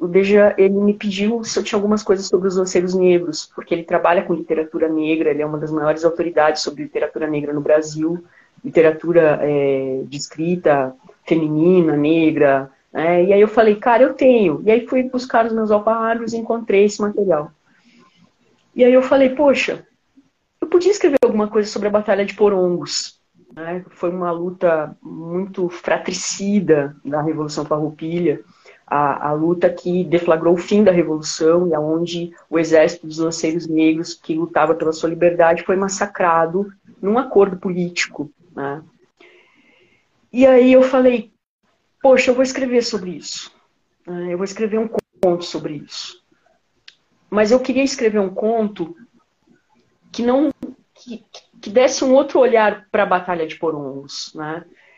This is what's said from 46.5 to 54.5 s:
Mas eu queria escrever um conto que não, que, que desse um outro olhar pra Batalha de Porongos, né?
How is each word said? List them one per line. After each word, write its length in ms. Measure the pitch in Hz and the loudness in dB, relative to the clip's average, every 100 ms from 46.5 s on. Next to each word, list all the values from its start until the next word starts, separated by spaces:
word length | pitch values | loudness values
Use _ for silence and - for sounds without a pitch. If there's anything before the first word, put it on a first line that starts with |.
| _ _ _ _ - _ _ - | _ _ _ _ -20 _ _ -4
Mas 200 | 202 214 | 0 4
eu 100 | 254 | 2
queria 220 | 254 254 | 2 -2
escrever 360 | 269 - 220 208 | -2 0 -2 0
um 100 | 196 | -2
conto 640 | 190 214 226 208 208 165 - 240 _ _ _ _ _ _ _ _ _ _ | -2 -2 0 -2 -4 -10 -12 -20 _ _ _ _ _ _ _ _ _ _
que 100 | - | -6
não, 280 | 240 262 294 - - - _ | 0 2 0 -4 -14 -18 _
que, 300 | _ - 233 _ - _ _ | _ -18 -18 _ -20 _ _
que 80 | 214 | -2
desse 340 | 208 254 - | 2 2 2
um 80 | 269 | 2
outro 280 | 262 294 320 | 4 4 2
olhar 460 | 240 220 214 208 _ | 4 4 2 -2 _
pra 140 | 208 190 | -2 0
Batalha 400 | 180 180 175 160 | 0 -2 -6 -8
de 100 | - | -6
Porongos, 760 | 165 151 139 139 143 - - | -6 -6 -8 -12 -14 -14 -14
né? 300 | 156 156 | -12 -10